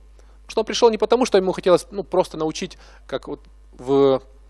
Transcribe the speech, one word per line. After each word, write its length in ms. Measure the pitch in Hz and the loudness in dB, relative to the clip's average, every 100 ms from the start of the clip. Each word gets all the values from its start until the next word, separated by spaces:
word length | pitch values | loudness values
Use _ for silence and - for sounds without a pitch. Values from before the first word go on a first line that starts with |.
| - - - - - | -20 -20 -20 -20 -10
Потому 40 | |
что 120 | - | -6
он 40 | 220 | -6
пришел 240 | 214 233 | 2 2
не 80 | 214 | 2
потому, 280 | 214 240 262 | 0 0 2
что 120 | 202 | 2
ему 140 | 185 | 0
хотелось, 340 | 170 - 170 - | -2 2 2 0
ну, 120 | 202 | -12
просто 340 | 185 180 175 156 | -4 -2 -2 -4
научить, 420 | 156 156 180 - - - - | -6 -6 -10 -12 -20 -20 -12
как 220 | 135 - | -10 -10
вот 140 | 143 - - - | -16 -18 -20 -20
в 480 | - 127 139 139 131 - - - | -16 -2 2 4 2 -4 -20 -20